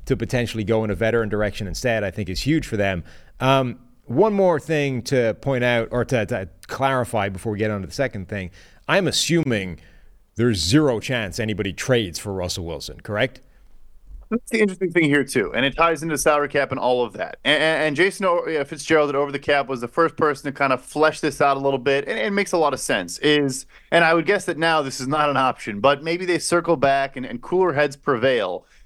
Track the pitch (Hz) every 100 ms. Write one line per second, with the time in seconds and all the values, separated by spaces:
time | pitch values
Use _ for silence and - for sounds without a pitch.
0 | - 135 113 127 117 110 101 113 110 90
1 | 110 117 107 104 104 - 101 - 127 113
2 | 101 90 90 92 131 156 - 107 98 92
3 | - - - - 131 135 127 - - -
4 | - 117 220 202 185 156 - 156 143 127
5 | - 135 117 107 139 131 123 120 117 123
6 | 113 127 101 113 95 - - - 135 131
7 | 117 113 101 92 117 104 107 104 90 -
8 | 131 104 92 104 90 - - - - 170
9 | 175 - - 165 147 110 95 80 - -
10 | - - _ - 120 104 82 143 151 113
11 | - 127 101 - 110 101 98 - - 123
12 | 101 78 104 95 90 - 85 78 - -
13 | - 104 131 - - - - - - -
14 | - - - 226 - 226 208 185 185 175
15 | 156 143 135 131 95 - 135 127 165 156
16 | 160 151 156 147 143 143 135 131 120 123
17 | 120 98 87 - 123 147 156 160 156 147
18 | 185 190 190 175 160 156 139 147 - 160
19 | 147 139 143 143 - 143 131 131 120 -
20 | 165 - 156 139 143 139 139 131 - 147
21 | 156 151 147 - 139 139 139 135 123 139
22 | - 226 220 196 196 180 151 131 - 117
23 | 87 - 151 147 139 131 - - - 170
24 | 165 170 160 202 180 151 165 160 135 127
25 | 131 151 147 135 131 120 - 101 127 143
26 | 160 170 180 170 - 175 165 160 139 139
27 | 139 - 127 120 - 180 180 139 147 143
28 | - 123 127 123 95 90 - -